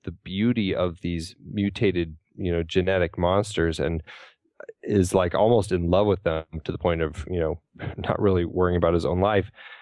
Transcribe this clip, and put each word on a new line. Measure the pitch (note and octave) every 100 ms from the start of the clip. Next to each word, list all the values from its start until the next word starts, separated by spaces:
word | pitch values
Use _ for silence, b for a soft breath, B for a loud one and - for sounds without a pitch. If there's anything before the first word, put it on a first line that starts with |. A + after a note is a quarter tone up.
| -
the |
beauty | E2+ - F#2+ A2 A#2 G2 D2+
of | F2+ E2
these | F2 E2+ D#2+ - -
mutated, | G#2 G2+ - G#2+ F2 E2 D#2 _ -
you | F2+
know, | E2+
genetic | D#2+ F#2+ F#2 F#2+ F2 -
monsters | F2+ G2 G#2+ - E2 D#2+
and | D2 E2 B B B B _ - - -
is, | - G#2 F#2 F#2+
like, | F2+ D#2
almost | G#2+ A#2+ G2
in | F2+ E2+
love | F2+ G#2
with | F#2
them | - D#2+ D#2+ D#2+ -
to |
the | F2
point | F2+ E2+
of, | D#2+ D2+ D2
you | F2+
know, | D#2+ E2 _ -
<laughs> | - -
not | - -
really | G#2 F#2 F2
worrying | F2+ F2+ F2+
about | E2+ E2+
his | D#2+
own | F2+
life. | G2 G#2 F#2 B B B